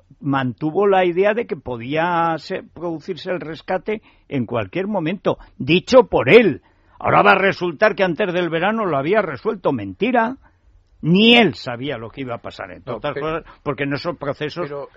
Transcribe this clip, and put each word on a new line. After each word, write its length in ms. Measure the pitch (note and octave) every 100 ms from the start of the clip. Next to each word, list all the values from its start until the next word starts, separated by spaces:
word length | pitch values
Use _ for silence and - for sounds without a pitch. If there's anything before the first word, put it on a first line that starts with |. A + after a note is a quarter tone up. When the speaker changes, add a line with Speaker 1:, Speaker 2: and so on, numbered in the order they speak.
| _ -
Speaker 1:
mantuvo 680 | C#3+ C#3 B2+ - D3+ E3 G3+
la 200 | F#3+ F#3
idea 280 | F3 G3+
de 120 | A3 A#3
que 100 | D#3
podía 800 | - A#2+ A#2+ D3+ F3 E3+ E3 D#3+
se-, 220 | - F#3
producirse 720 | - D3+ E3+ D#3+ F#3+ D#3+ F#3
el 80 | F3
rescate 640 | D#3 D#3 - F3+ G#3+ G#3+ _ _ _
en 180 | C#3 A2+
cualquier 420 | A#2+ G2 E3 G3
momento, 500 | G3+ D#3 F#3+ E3+ - - _
dicho 520 | B2+ F3 - B3+ F#3
por 200 | D#3 A#2
él. 320 | A3 G3+ B2 _ _ _ _
Ahora 220 | A2+ D3
va 100 | G3+
a 80 | F#3+
resultar 560 | G3 - F3 C#3 G#3+ F#3+
que 80 |
antes 300 | F#3 D#3 G3
del 160 | F3 F3
verano 360 | E3 F#3+ A3+ G3
lo 120 | C#3
había 240 | D3 G#3+
resuelto. 500 | F3 C3+ G#3 A3+ E3+
Mentira. 640 | B2+ G2 F#2 A#3 A#3+ A3+ C4+ _ _ _ _ _ _
Ni 320 | D3+ F#3 A3+ A#3+
él 200 | G3 -
sabía 420 | C3 A#2+ C#3 A#2+
lo 140 | A2+
que 100 | C#3+
iba 140 | B2+ A#2
a 60 |
pasar, 280 | F#2+ G2 G2
entre 180 | E2+ E2+
Speaker 2:
No, 60 | G2
Speaker 1:
otras 180 | D3 C#3
Speaker 2:
pe- 60 |
Speaker 1:
cosas, 220 | D#3 D#3+ - -
porque 220 | D3 C3+ C#3
en 80 |
esos 220 | C#3+ E3+ D3
procesos 500 | C#3+ C3 D3 E3+ C#3+
Speaker 2:
pero 220 | C#3+ C3+